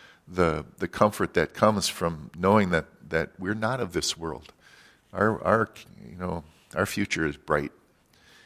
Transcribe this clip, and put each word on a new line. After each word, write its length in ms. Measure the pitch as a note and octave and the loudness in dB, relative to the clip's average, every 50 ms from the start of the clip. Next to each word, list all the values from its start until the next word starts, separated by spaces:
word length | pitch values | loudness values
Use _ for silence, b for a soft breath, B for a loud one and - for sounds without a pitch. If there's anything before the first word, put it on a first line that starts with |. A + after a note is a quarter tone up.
| b b b b b b | b b b b b b
the, 380 | F2+ F2+ F2+ E2 D2+ D2+ D2 - - | 0 2 2 2 2 0 -4 -8 -10
the 100 | - - | -8 -8
comfort 460 | E2+ - - A2 G#2+ - - G2 - - | -4 2 2 2 2 2 0 -4 0 2
that 220 | - D#2 - - | 2 0 0 0
comes 340 | - A2 G#2+ G#2+ G2+ F2 - | 2 2 4 4 2 0 -4
from 420 | - - F#2 E2+ E2 D2+ D2 A#1+ - | -4 -2 -4 -4 -4 -4 -10 -14 -6
knowing 340 | D#2+ F2+ F#2+ G#2 A2 G2+ F2+ | 0 2 4 4 4 4 2
that, 140 | F2 D#2+ D#2 - - - - D2+ | 0 -2 -2 -4 -12 -20 -10 -4
that 220 | E2 D#2+ D#2+ - - - | -2 -2 -2 -4 -6 -8
we're 160 | F#2 F#2 G#2+ | -6 -6 -4
not 260 | A2 A2 A2 C3 B2+ | -2 -2 -4 -4 -4
of 140 | A#2+ F2+ E2+ | -4 -4 -4
this 240 | E2+ D#2+ - - E2 | -4 -2 -4 -4 -6
world. 340 | E2 E2 C#2 A#1+ - - - _ b b b b b b b b b b - | -6 -8 -8 -10 -14 -18 -20 _ b b b b b b b b b b -2
Our, 280 | F#2 G2+ A2 G#2+ - - | 0 2 2 2 0 2
our, 280 | F2+ G#2 A2+ A2 - - - - - - - - | 2 2 2 2 -2 -6 -14 -20 -20 -20 -20 -20
you 120 | - - F2+ | -16 -12 -8
know, 260 | F2+ F2+ F2 E2+ D2+ D#2 b b b b - | -6 -6 -6 -6 -8 -14 b b b b -2
our 120 | - - | -2 0
future 400 | - - G#2 G2 - - - D#2+ | 0 0 -2 -4 -2 -2 -2 -2
is 120 | D2+ C#2+ - | -2 -4 -4
bright, 340 | - - D#2 D2+ D2 D2 - _ _ _ _ _ _ b b b b b b b b | -2 0 0 0 0 -2 -8 _ _ _ _ _ _ b b b b b b b b